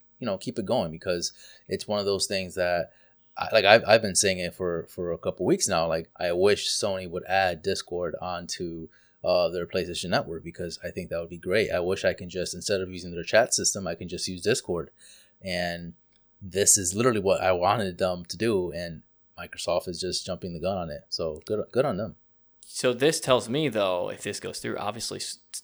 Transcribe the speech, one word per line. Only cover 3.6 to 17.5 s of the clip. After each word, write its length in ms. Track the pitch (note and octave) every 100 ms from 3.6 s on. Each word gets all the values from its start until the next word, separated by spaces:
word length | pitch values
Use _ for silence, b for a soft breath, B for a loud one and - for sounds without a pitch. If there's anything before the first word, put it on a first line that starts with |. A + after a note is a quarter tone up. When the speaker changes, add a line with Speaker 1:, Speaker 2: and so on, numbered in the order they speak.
Speaker 1:
I've, 200 | F#2+ A2+ G2
I've 160 | A2
been 120 | G#2+ F2+
saying 220 | G2 F2+
it 160 | F2
for, 320 | - F#2 E2+ -
for 240 | - F2
a 60 | E2+
couple 280 | F#2+ F2+ F#2
weeks 220 | F#3+ -
now. 180 | E2+ E2
Like, 220 | E2 D#2+ -
I 140 | F2
wish 360 | F2 G2+ G2+ -
Sony 380 | - G#2+ F#2+ F2+
would 160 | F2
add 380 | - F#2+ F#2 E2
Discord 520 | G2 F#2+ - F2 F2 D2+
onto, 680 | F2+ F2 F2 - E2+ E2 D#2+ b b b
uh, 240 | F2 F2+ E2+
their 180 | F2 E2+
PlayStation 440 | F#2+ E2+ E2 F2
Network 320 | B2+ - E2
because 340 | E2 - E2+ -
I 60 | F2
think 200 | F2+ E2+
that 100 | E2+
would 80 | E2+
be 80 | F2
great. 320 | F#2 G#2 G2
I 100 | F2+
wish 240 | F2 G2
I 100 | F#2
can 140 | F2+ F2+
just, 240 | F#2 E2+
instead 260 | F2 F2 G2
of 80 | F2+
using 220 | F#2 F2
their 100 | E2+
chat 280 | E2+ G#2+ A#2+
system, 340 | - F#2 G#2 F2+
I 80 |
can 140 | E2+ F2
just 180 | F2 -
use 140 | F2+
Discord. 480 | G2+ B2+ - F2 D2 b b b b b
And 500 | F#2+ F2+ F2 E2+ E2+ - _ _ _ _
this 380 | F#2+ F#2 G#2 -
is 160 | F2+
literally 260 | G2 B2 G#2+
what 200 | F#2+ F2+
I 120 | F#2